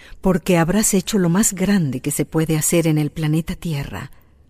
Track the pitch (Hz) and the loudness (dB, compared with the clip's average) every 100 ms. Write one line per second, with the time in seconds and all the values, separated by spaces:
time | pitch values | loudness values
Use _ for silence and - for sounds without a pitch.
0 | - - 185 180 - 175 165 202 214 190 | -20 -4 0 0 2 2 2 2 2 0
1 | - 208 175 180 220 180 190 202 143 123 | 0 0 2 2 2 0 0 2 0 -4
2 | 147 - 143 160 160 156 - 175 165 151 | -4 -4 -2 0 0 0 2 2 2 2
3 | 147 - 151 156 165 175 175 143 135 98 | 0 -2 -2 0 -2 -6 -6 -6 -8 -10
4 | - - - _ _ | -14 -18 -20 _ _